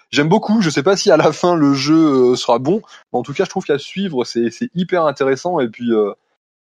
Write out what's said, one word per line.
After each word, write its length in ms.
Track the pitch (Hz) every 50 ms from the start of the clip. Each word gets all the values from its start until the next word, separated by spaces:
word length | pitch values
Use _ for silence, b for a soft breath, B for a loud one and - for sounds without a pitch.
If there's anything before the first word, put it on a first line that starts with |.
| b b
j'aime 160 | - 147 147 160
beaucoup, 340 | 202 220 - - 214 233
je 80 | 185 156
sais 140 | - 147 135
pas 120 | 190 202
si 140 | 185 - 202
à 60 | 165
la 160 | 151 156 160
fin 240 | 151 - - 175 175
le 180 | 165 143 143 139
jeu, 220 | 135 131 147 160
euh, 400 | 160 160 151 135 131 123 123 123
sera 240 | 123 - - 117 120
bon, 220 | 131 147 196 220 - B B B B B
mais 60 | - 123
en 40 | -
tout 80 | -
cas, 120 | 143 - 185
je 40 | -
trouve 140 | - 190 -
qu'à 140 | - 147 127
suivre, 440 | - - - 185 202 185 143 123 117
c'est, 260 | - - - 120 110
c'est 180 | - - - - -
hyper 280 | 175 185 - 180 175 160
intéressant 540 | 147 135 - 135 135 135 131 - 175 180 156
et 80 | 127
puis, 240 | 113 107 - 120 120
euh, 200 | 113 107 104 98 95 _ _ _ _ _ _ _ _ _